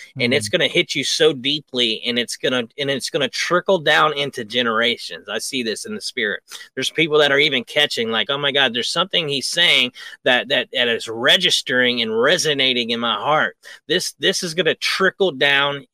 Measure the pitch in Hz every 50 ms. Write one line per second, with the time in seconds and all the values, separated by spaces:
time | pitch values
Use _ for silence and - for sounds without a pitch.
0 | - - - 131 127 120 131 147 107 104 - 170 143 - - 131 131 - - 151
1 | 127 - - - 160 160 147 127 117 139 147 156 - _ - 123 120 113 110 -
2 | - 123 120 120 127 - - - - 143 127 127 117 - _ 147 143 139 139 120
3 | - - - 151 135 120 - - - - 170 180 - - 196 175 143 151 151 160
4 | 156 156 143 143 143 135 - 131 113 104 113 123 123 117 110 110 117 120 110 -
5 | - - 87 80 - 104 104 110 - - 139 127 117 110 101 - - 107 107 98
6 | - - - 123 110 104 92 - - - - - - - _ 131 127 - - 156
7 | 165 151 151 151 147 143 139 139 151 156 135 123 113 - - 151 147 139 - 127
8 | 117 113 113 110 107 - 139 143 143 139 131 143 135 123 113 120 110 - - 170
9 | 185 190 - 180 165 143 143 135 - - - 170 175 170 147 135 123 123 - -
10 | - - - - - 135 123 120 - 123 143 127 113 - - 131 123 120 113 104
11 | - 117 110 117 123 151 175 190 180 165 - - - - 131 127 127 123 123 120
12 | 113 110 110 113 123 147 185 165 143 156 143 135 131 131 123 123 117 113 120 117
13 | 117 117 107 101 117 139 156 151 120 92 - _ - - - - _ - 156 185
14 | - - - - 143 185 185 - 190 170 156 180 165 156 131 - - - - -
15 | 190 180 - - 196 175 139 131 143 143 139 139 143 143 143 139 131 -